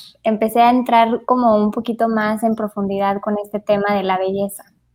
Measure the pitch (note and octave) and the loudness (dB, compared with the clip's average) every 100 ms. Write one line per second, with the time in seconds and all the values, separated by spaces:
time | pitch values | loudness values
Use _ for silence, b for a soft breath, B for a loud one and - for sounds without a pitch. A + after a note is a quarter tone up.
0 | - _ A3 G#3+ A3 A#3 A#3+ B3 B3 A#3 | -20 _ -2 0 0 4 4 4 2 4
1 | A3+ A#3 - B3+ A#3+ G#3+ G#3 A3 A3+ A3+ | 4 0 0 2 4 4 2 -2 -4 -2
2 | A3+ A3 G#3+ G#3+ A3+ A3 G#3+ - G3 G3 | -2 0 -2 -2 -2 -2 -6 -4 -4 -2
3 | G3 G3 G#3+ G#3 G#3 G#3 - G3+ G3+ G3+ | -2 -2 -2 -4 -4 -6 -2 0 0 0
4 | F#3 F#3 F#3+ G3 G3+ - - _ _ | 0 -2 -2 -2 -4 -8 -20 _ _